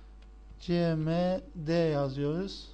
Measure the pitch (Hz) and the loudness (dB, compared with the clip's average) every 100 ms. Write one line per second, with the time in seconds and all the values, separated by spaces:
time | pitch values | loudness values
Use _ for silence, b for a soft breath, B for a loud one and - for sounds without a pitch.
0 | B B - - - - - 175 170 160 | B B -20 -20 -20 -10 -2 2 2 2
1 | 156 170 180 190 - 180 147 170 165 143 | 2 2 2 0 -4 -6 0 2 4 2
2 | 139 135 143 165 196 - - | 0 0 0 0 -4 -8 -12